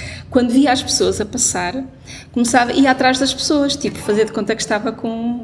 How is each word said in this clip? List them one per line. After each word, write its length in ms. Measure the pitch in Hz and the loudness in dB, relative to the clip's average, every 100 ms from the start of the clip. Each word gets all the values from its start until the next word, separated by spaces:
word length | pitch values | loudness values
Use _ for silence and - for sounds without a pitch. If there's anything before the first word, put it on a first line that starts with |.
| - - - | -12 -14 0
Quando 200 | 254 240 | 2 4
via 200 | 247 285 | 4 4
as 120 | 262 | 2
pessoas 380 | - - 185 190 | 0 0 2 0
a 40 | |
passar, 500 | 208 247 - 185 175 254 262 - - - - | -4 -2 -2 -2 -4 -6 -10 -14 -18 -18 -6
começava, 420 | 247 240 240 240 | -2 2 2 4
ia 160 | 277 269 | 4 4
atrás 280 | 262 262 262 | 4 2 2
das 140 | 269 | 0
pessoas, 400 | - - 302 277 | -2 0 0 0
tipo, 240 | - 208 - | -2 -6 -4
fazer 280 | - 208 220 | 0 0 0
de 60 | |
conta 220 | 226 202 | -2 -2
que 60 | 220 | -4
estava 300 | - 226 233 | -2 -4 -4
com, 480 | 220 226 226 233 240 | -6 -6 -4 -4 -6